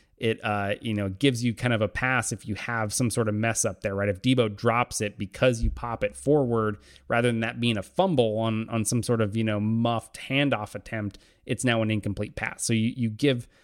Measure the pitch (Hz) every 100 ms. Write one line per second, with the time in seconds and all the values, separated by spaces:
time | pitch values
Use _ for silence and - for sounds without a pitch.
0 | _ - 117 110 113 104 101 104 117 104
1 | 98 95 139 120 120 107 123 113 104 -
2 | 127 127 - 110 - 101 - 117 107 -
3 | 123 127 110 104 113 110 110 95 104 98
4 | 101 92 123 127 110 101 117 117 120 -
5 | 104 98 98 - 131 113 117 - 120 113
6 | 104 - 135 147 127 117 107 104 - -
7 | - 117 120 113 113 123 120 104 - -
8 | 190 143 110 107 113 110 113 113 107 123
9 | 113 117 104 110 110 104 107 113 117 113
10 | - - - 135 143 113 104 107 - 110
11 | 104 - _ _ - 120 127 113 107 107
12 | 104 95 104 - 110 - - 113 113 131
13 | 113 107 143 123 - _